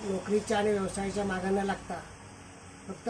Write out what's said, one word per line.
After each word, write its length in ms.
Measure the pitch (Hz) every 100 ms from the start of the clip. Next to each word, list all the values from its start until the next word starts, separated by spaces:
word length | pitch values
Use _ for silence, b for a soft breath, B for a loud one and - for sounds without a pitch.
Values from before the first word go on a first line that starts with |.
| 202
नोकरीच्या 460 | 190 - 208 208 208
आणि 140 | 208
व्यवसायाच्या 520 | 202 190 - 196 196
मागे 260 | 196 185 190
न 140 | 196
लागता 300 | 196 185 - 170 - - - - - - - - -
फक्त 220 | 190 226